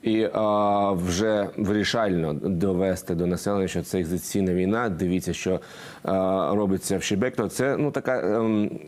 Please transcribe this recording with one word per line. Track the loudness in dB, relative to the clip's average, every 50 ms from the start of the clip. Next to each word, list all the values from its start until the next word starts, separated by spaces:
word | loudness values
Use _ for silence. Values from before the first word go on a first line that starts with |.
і, | 0 2 2 2
е, | 2 2 2 2 2 2 4 4 4 4 4 4 4 2
вже | 2 0 0 0 0 2 2 2 2 2 0 -2 -2
вирішально | -2 0 0 2 2 2 2 0 0 0 2 2 0 0 0 -2
довести | -2 -2 -2 0 0 0 0 2 2 2 0 0 -2 -4 -4 -2
до | 0 0
населення, | 0 0 -2 -2 -2 0 0 -2 -2
що | -2 -4
це | -4 -2 -2 -2
екзистенційна | 0 0 -2 -4 -4 -2 -2 0 0 2 2
війна. | 2 2 2 2 0 0 -2
Дивіться, | -2 -2 0 0 0 0 0 -4
що, | -6 -4 -2 -2 -2
е, | -2 -4 -10 -16 -18 -18 -18 -16 -8 -4 -2 0 2 2 2 2 2 2 2 2
робиться | 2 2 2 0 -2 0 -2 -2 -2
в |
Шебекіно. | 0 0 0 0 0 0 0 -2 -2 -2
Це, | 0 0 0 0 0
ну, | 0 -2 -2
така, | -2 -2 -2 -2 -2 0
ем, | 0 0 2 2 2 2 2 2 0 -2 -4 -8 -12